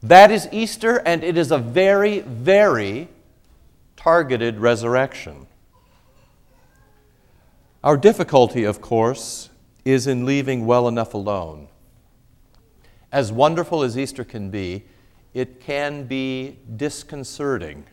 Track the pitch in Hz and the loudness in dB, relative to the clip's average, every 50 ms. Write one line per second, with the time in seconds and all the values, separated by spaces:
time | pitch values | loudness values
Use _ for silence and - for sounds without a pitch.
0 | - 110 170 185 202 214 220 202 - - - 208 226 214 - - - 226 240 240 | 4 10 10 12 12 10 8 2 -4 -4 -6 -6 -6 -6 -6 -4 -2 0 0 0
1 | - 165 170 165 156 170 175 165 165 131 156 139 117 117 117 170 190 190 202 196 | 0 0 -2 -2 -2 -2 0 0 0 0 0 -2 -2 -2 0 2 4 4 4 4
2 | 202 214 208 196 - 131 123 110 123 160 190 202 214 202 147 113 104 98 101 123 | 2 0 0 -4 -8 -10 -12 -6 0 4 4 6 6 4 2 0 -2 -4 -6 -8
3 | 170 175 _ _ _ _ _ _ _ _ _ _ _ _ _ _ _ _ _ - | -10 -14 _ _ _ _ _ _ _ _ _ _ _ _ _ _ _ _ _ -4
4 | - 165 165 175 160 131 127 113 117 117 113 107 107 117 120 107 113 117 123 127 | 0 2 2 2 2 0 -2 -2 -2 -4 -4 0 0 0 0 0 -2 -2 0 -2
5 | 135 131 - - - 80 73 71 67 _ _ _ _ _ _ _ _ _ _ _ | -2 -2 -6 -16 -18 -18 -20 -20 -20 _ _ _ _ _ _ _ _ _ _ _
6 | _ _ _ _ _ _ _ _ _ _ _ _ _ _ _ _ _ _ _ _ | _ _ _ _ _ _ _ _ _ _ _ _ _ _ _ _ _ _ _ _
7 | _ _ _ _ _ _ _ _ _ _ _ _ _ _ _ _ - 139 151 139 | _ _ _ _ _ _ _ _ _ _ _ _ _ _ _ _ 0 2 2 6
8 | 131 208 220 - 175 - - 135 123 117 - 123 110 104 104 - - - 120 113 | 4 4 4 4 -4 0 4 2 2 4 0 -2 -2 -2 -4 -6 -8 -4 -2 0
9 | 113 117 131 - - - - - - - _ _ _ _ _ _ _ 131 131 131 | 0 0 -2 -4 -10 -14 -14 -16 -16 -20 _ _ _ _ _ _ _ 0 0 0
10 | 117 139 131 123 123 131 139 143 135 131 131 123 113 113 120 123 123 120 117 117 | 0 -2 -4 -4 -2 -2 -2 -2 -2 -4 -4 -4 0 2 2 2 2 0 -2 -4
11 | 113 - - 104 98 104 101 95 87 80 78 76 73 - _ _ _ _ _ _ | -6 -6 -8 -8 -6 -6 -6 -6 -8 -10 -14 -18 -20 -20 _ _ _ _ _ _
12 | _ _ _ _ _ _ _ _ _ _ _ _ _ _ _ _ _ _ _ _ | _ _ _ _ _ _ _ _ _ _ _ _ _ _ _ _ _ _ _ _
13 | _ _ - 143 135 101 110 117 139 151 165 165 170 165 175 160 139 123 110 127 | _ _ -4 -4 -2 -2 0 2 2 2 2 -2 -4 -4 -4 -4 -4 -4 -4 -6
14 | 139 123 - - 117 - - 113 101 95 98 104 95 90 90 98 - _ _ _ | -8 -8 -8 -14 -14 -14 -12 -12 -12 -10 -8 -8 -8 -8 -10 -12 -14 _ _ _
15 | _ _ _ _ _ _ _ 123 127 127 127 - _ - 143 143 147 143 147 147 | _ _ _ _ _ _ _ -10 -10 -10 -10 -20 _ -10 -8 -6 -6 -8 -8 -12
16 | 139 120 135 135 131 131 131 131 131 135 - - _ 113 113 107 139 151 147 - | -12 -10 -8 -6 -6 -6 -8 -8 -10 -12 -16 -20 _ -18 -10 -8 -8 -8 -8 -10
17 | - - 156 143 131 - - - 147 139 131 104 85 76 73 71 71 _ | -16 -16 -16 -14 -14 -16 -12 -8 -6 -4 -4 -4 -6 -12 -16 -18 -20 _